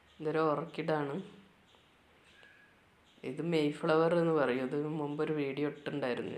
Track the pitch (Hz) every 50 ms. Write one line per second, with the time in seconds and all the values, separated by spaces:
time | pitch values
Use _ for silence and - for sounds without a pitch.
0 | _ _ - - 160 156 151 156 160 156 147 151 160 165 - - 160 165 156 151
1 | 147 139 143 190 190 - - - - - _ _ _ _ _ - _ _ _ _
2 | _ _ _ _ _ - - - - - - - - - _ _ _ _ _ _
3 | _ _ _ _ - 127 135 151 151 170 170 156 151 147 147 - - 170 156 156
4 | 165 165 175 170 165 165 160 151 139 127 123 131 131 127 147 147 147 151 156 156
5 | 147 143 147 151 151 151 156 151 143 135 135 143 147 147 147 - - 135 127 143
6 | 131 127 120 - 117 - -